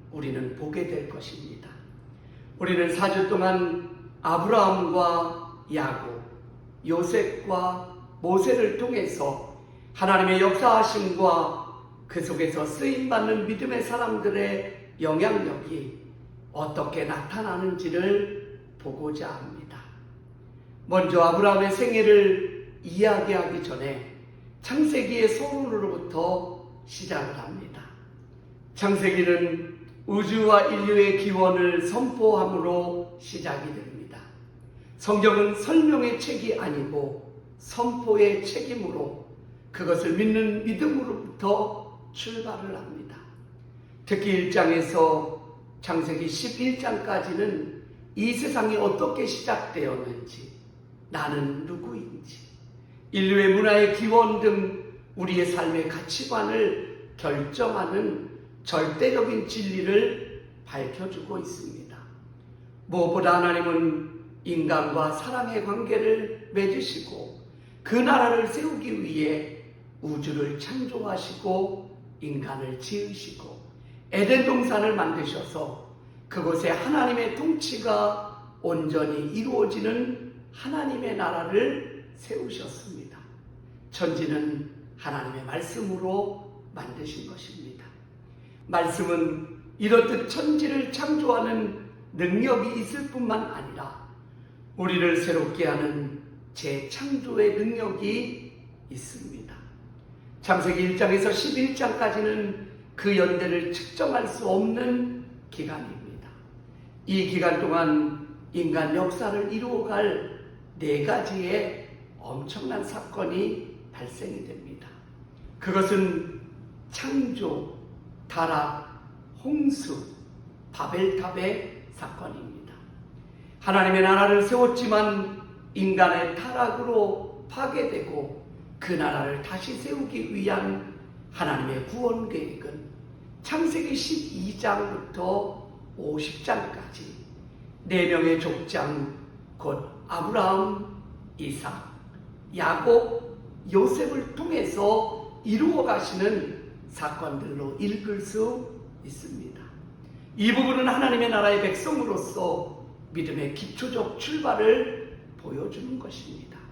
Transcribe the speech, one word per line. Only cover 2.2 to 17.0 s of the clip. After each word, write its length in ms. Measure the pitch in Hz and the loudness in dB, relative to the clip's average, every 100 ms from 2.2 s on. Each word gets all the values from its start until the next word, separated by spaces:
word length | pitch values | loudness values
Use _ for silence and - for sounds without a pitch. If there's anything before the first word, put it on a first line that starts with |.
| - - - - | -20 -20 -18 -6
우리는 360 | 180 175 170 | 0 2 2
사 160 | 175 196 | 2 2
주 200 | 196 190 | 2 2
동안 600 | 196 185 185 175 175 - - - - | 2 2 2 0 -2 -6 -12 -18 -8
아브라함과 1400 | 156 165 190 226 190 185 170 180 170 170 170 165 - - - | -2 0 4 6 6 4 2 2 2 2 0 -6 -12 -16 -8
야곱, 480 | 156 147 131 120 120 - - - - - - - | -4 -4 -6 -8 -12 -14 -18 -20 -20 -20 -10 -2
요셉과 1080 | 170 175 - - - - 185 180 180 - - - - | 0 2 2 0 -4 -4 0 0 -2 -8 -16 -18 -6
모세를 560 | 170 190 254 240 214 - | 2 4 4 4 4 0
통해서 800 | 160 208 - - 139 143 - - - - - | -2 -2 -2 -2 -4 -4 -8 -16 -20 -20 -18
하나님의 480 | - 190 190 190 190 | 0 4 6 6 6
역사하심과 1300 | 196 190 247 220 220 220 190 175 185 165 - - - - - - - | 4 6 6 6 6 2 -2 4 4 4 2 -4 -10 -14 -18 -20 -10
그 160 | 170 | -6
속에서 440 | 160 160 165 - 202 | -4 0 0 0 -4
쓰임받는 840 | - 277 262 262 226 220 214 208 | -2 0 0 2 2 2 2 0
믿음의 360 | 208 254 240 | -2 -2 -2
사람들의 1120 | 220 233 226 214 196 196 196 196 - - - - | -2 -2 -2 0 0 0 0 -2 -6 -12 -18 -4
영향력이 1000 | 160 156 214 214 151 151 - 156 127 - - - - - - | 0 2 4 2 0 -4 -8 -8 -8 -12 -16 -20 -20 -20 -14
어떻게 540 | 120 151 165 - 165 | -8 -6 -4 -4 -4